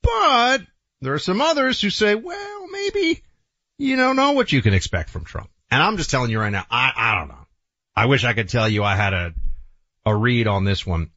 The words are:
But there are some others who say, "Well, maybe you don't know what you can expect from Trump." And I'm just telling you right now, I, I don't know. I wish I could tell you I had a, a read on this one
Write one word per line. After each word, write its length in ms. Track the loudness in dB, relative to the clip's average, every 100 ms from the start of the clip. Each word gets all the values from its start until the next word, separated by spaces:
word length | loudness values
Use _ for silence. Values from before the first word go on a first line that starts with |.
But 600 | 0 2 2 4 2 0 -4 _ _ _
there 100 | -6
are 60 | -4
some 240 | -2 0
others 380 | 2 2 0 0
who 100 | -2
say, 240 | 0 2
"Well, 540 | 0 -4 -12 -12 -14 -12
maybe 540 | -6 -4 0 -2 -2 -8 _ _ _ _ -4
you 200 | -2 2
don't 200 | 2 2
know 160 | 2
what 180 | 2 2
you 120 | 2
can 100 | 4
expect 380 | 2 0 -6 -6
from 140 | -12
Trump." 260 | -10 -12 -14 _ _
And 120 | 2
I'm 160 | 2 0
just 120 | -2
telling 200 | -2 0
you 100 | -2
right 100 | -2
now, 140 | -4 -2
I, 220 | 0 0 0
I 180 | 0 0
don't 100 | -4
know. 180 | -14 -20 _ _ _ _
I 120 | 0 2
wish 180 | 2
I 80 | 2
could 160 | -2 -2
tell 220 | 0 2
you 120 | 2
I 140 | 0 0
had 160 | 0
a, 220 | -2 -4 -2 -2 -2 -10 _ _ _ 0
a 100 | 2
read 300 | 2 2 2
on 180 | 0
this 220 | 0 -2 -2
one 240 | -4 -4